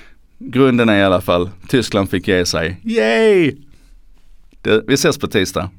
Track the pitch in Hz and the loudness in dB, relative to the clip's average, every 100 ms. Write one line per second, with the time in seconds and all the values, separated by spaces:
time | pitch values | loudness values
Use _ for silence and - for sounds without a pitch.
0 | - - _ - - 127 135 120 113 101 | -20 -20 _ -20 -6 2 2 4 2 2
1 | 98 90 - 87 87 - - 131 110 104 | 2 2 0 -2 -2 -8 -2 -2 0 -2
2 | 98 95 98 90 87 87 80 87 156 226 | -2 -2 0 0 0 -2 -4 -6 -4 -2
3 | 214 226 220 196 151 - - - - - | 0 2 2 2 0 -2 -14 -20 -20 -20
4 | - - - - - - 101 107 - 139 | -20 -20 -20 -20 -20 -10 0 0 2 0
5 | 170 - - 107 90 78 104 | 0 -2 -2 -2 -2 -4 -8